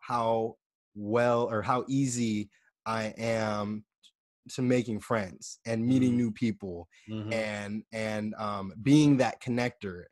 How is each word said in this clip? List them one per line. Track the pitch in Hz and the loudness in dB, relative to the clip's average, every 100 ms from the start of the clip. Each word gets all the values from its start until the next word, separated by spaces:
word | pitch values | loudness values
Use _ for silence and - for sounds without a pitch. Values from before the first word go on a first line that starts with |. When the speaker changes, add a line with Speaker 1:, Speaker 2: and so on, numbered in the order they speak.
Speaker 1:
how | - 123 113 113 113 - _ _ _ | -6 -2 2 0 0 -6 _ _ _
well | 104 104 117 120 120 120 | -10 0 2 4 4 2
or | 110 | -2
how | 110 127 117 | 0 0 0
easy | 135 135 120 117 104 98 _ _ _ - | 0 0 0 0 0 -4 _ _ _ -6
I | 113 110 - | -4 -4 -4
am | 113 113 107 104 104 107 - _ - _ _ _ - | -2 0 0 -2 -4 -6 -12 _ -20 _ _ _ -12
to | - | -2
making | 127 127 117 107 | 2 2 0 -4
friends | - 117 95 - - - - | -2 -2 -2 -10 -16 -12 -6
and | 113 | -2
meeting | 117 131 127 | 2 4 4
Speaker 2:
Mm-hmm. | 120 | 2
Speaker 1:
new | 120 | 0
people | 107 120 104 98 85 85 _ - | 0 -2 -2 -6 -10 -14 _ -12
Speaker 2:
Mm-hmm. | 107 107 | -8 -4
Speaker 1:
and, | 113 107 104 101 107 - | -2 -2 -4 -6 -8 -8
and, | 110 110 107 107 107 | -6 -4 -4 -4 -4
um, | 107 101 95 101 | -6 -4 -8 -2
being | 110 151 147 135 | 6 8 8 6
that | 120 - | 2 0
connector | - 120 123 - 101 90 - | -4 -2 -2 -4 -10 -10 -8